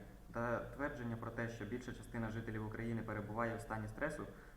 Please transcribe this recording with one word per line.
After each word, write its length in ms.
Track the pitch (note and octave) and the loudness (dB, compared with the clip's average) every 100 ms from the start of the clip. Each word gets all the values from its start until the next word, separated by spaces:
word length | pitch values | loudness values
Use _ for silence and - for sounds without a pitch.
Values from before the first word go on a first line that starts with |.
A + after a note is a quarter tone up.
| - - - | -8 -12 -6
та 260 | A#2 A#2+ A2+ | 0 4 2
твердження 580 | A2+ - D3 B2 A#2+ A2+ | 0 0 0 0 0 0
про 140 | A2+ | 0
те, 180 | A#2 A2+ | 0 0
що 160 | A2+ | 0
більша 280 | G#2 B2 - | -2 -2 -2
частина 380 | - - A#2+ A2+ | -6 -4 0 2
жителів 360 | A2+ A2+ G#2+ G#2+ | 0 0 0 0
України 360 | A2 A#2 A2+ | 0 2 2
перебуває 540 | A2 G#2+ G#2 A2 A#2 A2+ | 2 0 2 4 4 2
в 40 | |
стані 280 | - A2 G#2+ | 0 0 0
стресу, 380 | - D3+ - G2+ - - | 2 0 0 -4 -6 -14